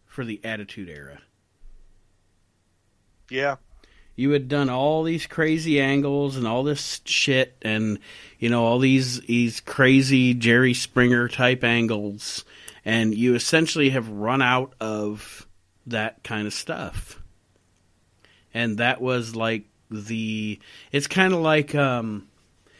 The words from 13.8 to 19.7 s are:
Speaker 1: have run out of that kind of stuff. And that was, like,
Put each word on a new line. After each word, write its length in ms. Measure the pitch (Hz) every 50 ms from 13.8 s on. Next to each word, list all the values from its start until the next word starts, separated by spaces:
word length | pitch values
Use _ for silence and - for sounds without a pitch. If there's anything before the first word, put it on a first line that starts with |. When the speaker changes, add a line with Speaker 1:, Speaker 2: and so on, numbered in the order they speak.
| 143 135
Speaker 1:
have 180 | 131 131 113 113
run 340 | 104 101 104 113 127 135
out 320 | 131 123 127 127 131 131 - -
of 680 | 110 110 110 107 107 104 107 107 - - - - - _ - _ _ _ _ _ _ 127
that 360 | 117 110 107 113 - _ -
kind 240 | - 117 107 107 104
of 60 | -
stuff. 680 | - - - - - - 87 - - - - - - - - _ _ _ _ _ _ _ _ _ _ _ _ _ _ _ _ _ _ _ _ _ _ _ _ -
And 240 | 117 120 117 107 107
that 240 | 120 123 131 -
was, 340 | 123 127 127 123 113 113 113
like, 300 | 113 113 113 113 107 107 _